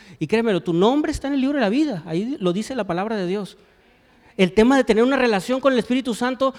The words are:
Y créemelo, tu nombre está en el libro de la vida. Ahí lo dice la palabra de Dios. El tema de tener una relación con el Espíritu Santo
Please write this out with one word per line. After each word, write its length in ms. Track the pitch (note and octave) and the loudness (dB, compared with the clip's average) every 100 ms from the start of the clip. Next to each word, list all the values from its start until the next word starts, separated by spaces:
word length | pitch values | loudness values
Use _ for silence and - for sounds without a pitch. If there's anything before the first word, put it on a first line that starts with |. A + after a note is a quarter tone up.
| - F3 | -20 -10
Y 80 | - | -2
créemelo, 360 | A3+ A#3 F3+ | 0 0 0
tu 100 | - | 0
nombre 380 | E3 G#3 C#4+ D#4+ | 2 4 2 -2
está 160 | C#4+ C#4 | -4 -4
en 60 | |
el 60 | C#4+ | -2
libro 160 | C4 D4 | 0 0
de 60 | |
la 80 | G3+ | 0
vida. 320 | B3+ D4+ F3+ F3 | 0 -2 -4 -6
Ahí 300 | E3 A3+ D4 | -6 -4 -4
lo 140 | F3+ | -2
dice 220 | F3+ G#3+ | -2 -4
la 120 | C4 F#3+ | -6 -4
palabra 300 | E3+ G#3+ A3 | -4 -4 -4
de 100 | F3 | -4
Dios. 300 | G3+ F#3+ - _ _ _ _ _ _ _ - | -4 -8 -16 _ _ _ _ _ _ _ 0
El 160 | F#3 | 2
tema 240 | A3 A#3 C#4 | 4 6 4
de 80 | |
tener 200 | B3+ G#3+ | 4 2
una 120 | B3 C4+ | 2 2
relación 440 | B3 G3+ G3+ C4 | 2 0 -2 0
con 140 | C4+ | 2
el 40 | B3 | 2
Espíritu 360 | - B3+ C4 | 0 -2 -2
Santo 400 | G#3 B3 C4 C4+ | -4 -4 -2 -4